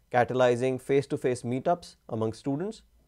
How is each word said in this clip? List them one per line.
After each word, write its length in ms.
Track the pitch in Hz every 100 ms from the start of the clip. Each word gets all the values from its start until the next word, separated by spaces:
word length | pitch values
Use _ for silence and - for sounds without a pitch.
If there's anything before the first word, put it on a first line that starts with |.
| _
catalyzing 680 | 120 120 123 127 120 131 131
face-to-face 640 | - 139 139 147 139 123
meetups 540 | 117 127 147 175 - - -
among 240 | 117 110
students, 500 | 113 - 139 190 226 _ _